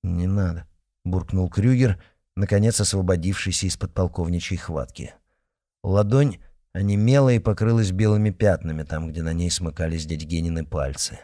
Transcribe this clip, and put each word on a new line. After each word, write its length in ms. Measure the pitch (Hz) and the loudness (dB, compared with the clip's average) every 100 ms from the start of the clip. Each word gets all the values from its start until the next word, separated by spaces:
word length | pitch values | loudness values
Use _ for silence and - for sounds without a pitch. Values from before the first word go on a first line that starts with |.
"Не 240 | 92 87 90 | -4 -2 0
надо", 400 | 101 92 85 - _ _ _ | 0 0 -4 -12 _ _ _
буркнул 460 | 92 90 85 95 90 | -4 -4 -2 -2 0
Крюгер, 520 | - 113 123 127 95 - _ _ - | 2 2 4 2 0 -8 _ _ -6
наконец 440 | 104 101 110 - | 0 2 2 2
освободившийся 840 | 101 98 92 90 87 95 95 90 95 | 0 0 0 0 0 -4 -4 -2 -4
из 100 | - | -4
подполковничьей 840 | 90 - 92 - 85 87 - 90 | -6 -2 -2 -2 -2 -4 -4 -8
хватки. 560 | - 78 62 - 64 - _ _ _ _ _ _ | -6 -8 -8 -12 -16 -18 _ _ _ _ _ _
Ладонь 540 | 95 98 104 127 143 90 - - _ | 0 2 4 4 2 -2 -18 -20 _
онемела 560 | 95 101 101 110 139 135 | -2 0 2 4 6 6
и 100 | 117 | 4
покрылась 520 | 110 101 107 117 101 | 2 0 2 2 2
белыми 400 | 92 110 104 107 | 2 2 4 2
пятнами 520 | 90 101 82 85 78 | 2 2 2 -2 -6
там, 260 | 76 78 82 | -6 -6 -6
где 120 | 78 | -6
на 120 | 80 | -4
ней 160 | 82 87 | -2 -2
смыкались 560 | - 85 76 80 82 78 | -2 -6 -4 -4 -4 -6
дядь 180 | 80 | -8
Генины 420 | 78 82 85 82 76 | -4 -4 -2 -4 -4
пальцы. 540 | 82 69 73 - - | -4 -4 -4 -8 -10